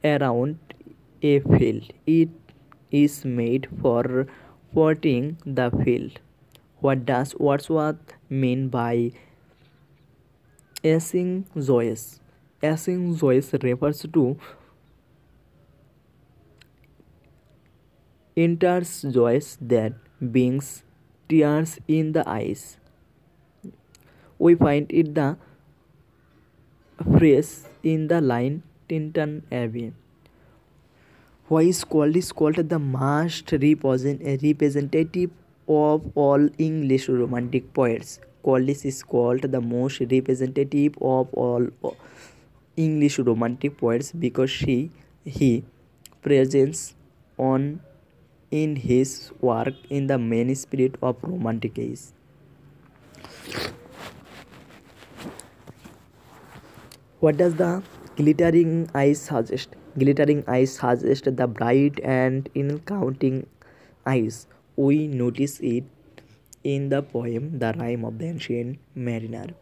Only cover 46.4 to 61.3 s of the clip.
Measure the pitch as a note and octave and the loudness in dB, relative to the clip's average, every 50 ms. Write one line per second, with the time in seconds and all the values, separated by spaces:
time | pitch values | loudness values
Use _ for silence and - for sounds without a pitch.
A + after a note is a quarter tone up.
46.4 | C3+ C3+ C#3 C#3 C3 C3+ D#3+ - - - - _ _ _ _ _ _ _ _ _ | 4 4 4 2 2 2 0 -8 -12 -14 -18 _ _ _ _ _ _ _ _ _
47.4 | C3 C3 C3 C3 C#3 C#3+ D3 E3 - - - _ _ _ _ _ _ _ _ _ | -2 0 0 0 -2 -4 -6 -10 -16 -20 -20 _ _ _ _ _ _ _ _ _
48.4 | _ _ - D3+ D#3 D#3 D3+ C#3 A#2 - B2 B2+ C3+ C3+ - - - - - - | _ _ -4 -2 -2 -2 -4 -4 -2 2 2 2 2 0 -4 -14 -16 -20 -12 -2
49.4 | - B2+ A#2 A2+ A#2 C3+ C3+ - - - C#3+ C#3+ C#3 C3+ C#3 C3 A#2 A2+ A#2 A2+ | 0 0 0 0 -2 -4 -6 -8 -14 -8 -6 -4 -2 0 -2 -2 0 0 0 0
50.4 | A#2 B2+ C3 C3+ - _ - C3+ B2+ C3 C3 - - B2+ B2 - - - F3+ F3+ | 0 0 -2 -4 -6 _ -2 0 0 0 0 -2 -4 -4 -4 -4 -6 -8 -8 -4
51.4 | A2+ - - A2+ A2 A2+ G#2+ - A#2 - B2 - - - _ _ _ _ _ _ | -4 -4 -4 -4 -6 -8 -6 -6 -8 -8 -10 -12 -16 -20 _ _ _ _ _ _
52.4 | _ _ _ _ _ - - _ _ _ _ _ _ - - - - - - - | _ _ _ _ _ -20 -20 _ _ _ _ _ _ -20 -20 -20 -20 -20 -20 -20
53.4 | - - - - - - - - - - - - - - - - - - - - | -18 -12 -10 -10 -10 -10 -12 -14 -20 -20 -20 -18 -18 -18 -18 -20 -20 -20 -20 -20
54.4 | - - - - - - - - _ - - - - - - - - - - - | -20 -20 -20 -20 -20 -20 -20 -20 _ -20 -20 -20 -20 -20 -20 -16 -16 -16 -16 -18
55.4 | - - _ - - - - _ - - - - _ _ _ - _ - - - | -20 -20 _ -20 -20 -20 -20 _ -20 -20 -20 -20 _ _ _ -20 _ -20 -20 -20
56.4 | - - - - - - - - - - - - _ _ _ _ - D#3 D3+ C#3+ | -20 -20 -20 -20 -20 -20 -20 -20 -20 -20 -20 -20 _ _ _ _ 2 2 4 4
57.4 | F3+ F3 E3 D#3 F3+ E3+ F3 F#3+ F#3+ - - - - - - - D3 D3 D3+ C#3+ | 2 2 2 0 0 -2 -2 -4 -8 -12 -20 -20 -20 -20 -4 0 4 4 4 4
58.4 | E3+ E3+ E3 E3+ E3+ E3 D#3+ E3 E3 D#3+ - C#3+ C#3 C#3+ D3 D3 - - D3+ B2 | 4 4 6 4 4 4 2 -2 -2 -2 0 2 4 4 2 2 -2 -4 -2 -2
59.4 | A#2 - - C3 - - - - - - - C#3+ C3+ C#3 C#3 C#3+ D3+ C#3+ D3+ D3 | -2 -2 -4 -8 -8 -10 -18 -20 -20 -12 -4 0 2 2 4 4 4 2 2 0
60.4 | - - B2+ B2+ C3 C3 - - - B2+ A#2+ A#2+ - A#2 C3+ C#3 - C#3 | 0 -2 2 2 2 0 -2 -2 0 0 0 2 2 0 0 0 0 -4